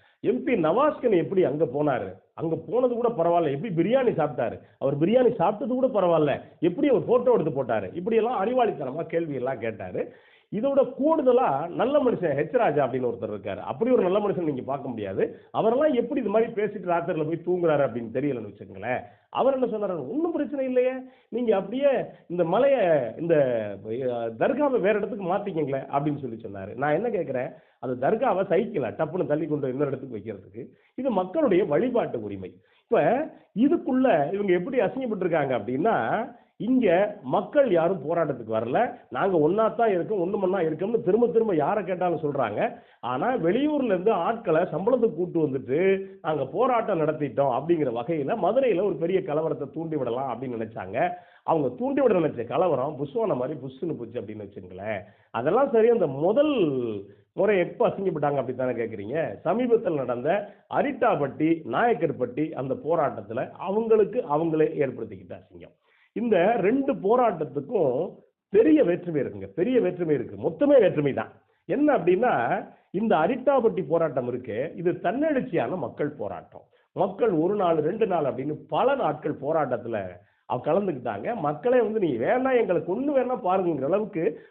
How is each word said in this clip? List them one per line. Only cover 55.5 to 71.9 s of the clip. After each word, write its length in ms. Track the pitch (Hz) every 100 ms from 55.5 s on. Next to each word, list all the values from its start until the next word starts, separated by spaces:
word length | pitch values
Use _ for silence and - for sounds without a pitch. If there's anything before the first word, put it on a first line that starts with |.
| 220 285
சரி, 180 | 226 226
அந்த 180 | 226 156
முதல் 480 | 135 170 233 302 262 160 131 117 104 - - _
முறை 260 | - 202 196
எப்ப 300 | 170 - 208
அசிங்கப்பட்டாங்க 480 | - 190 160 143 143
அப்படி 180 | 123
தானே 180 | 117 127
கேக்குறீங்க? 640 | 117 113 104 101 156 135 98
சமீபத்தில் 580 | 165 214 254 226 -
நடந்த 600 | 147 123 120 139 202 - - -
அரிட்டாபட்டி, 880 | 135 262 254 233 139 139 113 160 165 113
நாயக்கர்பட்டி 800 | 135 214 151 160 113 123 - 160
அந்த 240 | 139 135
போராட்டத்துல 760 | 127 143 170 135 110 101 117 165
அவங்களுக்கு 760 | - 175 208 226 220 196 247 151
அவங்களே 360 | 147 165 156 151 151
ஏற்படுத்திக்கிட்ட 540 | 135 113 110 92 92
அசிங்கம். 420 | 95 - 87 82 _ _ _ _
இந்த 400 | 302 233 190 185
ரெண்டு 420 | 233 185 269 269
போராட்டத்துக்கும் 1200 | 175 185 247 233 170 143 139 - 233 143 127 196 - _ _ _
பெரிய 360 | 277 311 311
வேற்றுமை 380 | 180 175 170 151
இருக்குங்க, 240 | 110 101 95
பெரிய 340 | - 214 254
வேற்றுமை 340 | 180 170 165
இருக்கு, 340 | 139 113 101 139
மொத்தமே 300 | - 285 277
வேற்றுமை 340 | 185 151 143
தான். 200 | 110 110 - _ _
என்ன 320 | - 180 147